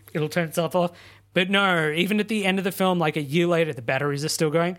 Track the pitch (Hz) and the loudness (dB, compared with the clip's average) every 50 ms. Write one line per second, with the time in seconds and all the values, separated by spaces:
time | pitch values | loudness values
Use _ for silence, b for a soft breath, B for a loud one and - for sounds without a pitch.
0 | - - - 165 151 151 - 175 170 156 - 170 165 160 - 180 175 175 175 B | -20 -8 -4 -4 -4 -2 -2 -2 -2 -2 -2 -2 -2 0 0 0 0 0 -2 B
1 | B B B B B _ _ 175 185 185 196 202 202 190 180 170 156 151 151 165 | B B B B B _ _ 0 0 2 2 2 4 4 2 2 2 0 0 0
2 | 180 185 214 208 208 208 226 214 196 190 190 196 180 196 180 - 190 185 185 175 | 0 0 0 0 0 0 -2 0 0 0 0 0 -2 -2 -2 0 0 2 2 2
3 | 160 156 151 160 147 135 143 175 170 170 175 165 165 156 147 131 117 - 135 131 | 0 0 -2 -2 -4 -2 0 0 2 2 2 2 0 0 -2 -6 -4 -2 -2 0
4 | 143 147 143 143 147 156 - - 170 151 147 165 170 175 185 | 0 -2 -2 -2 -4 -4 -2 -2 -2 0 2 0 0 0 -4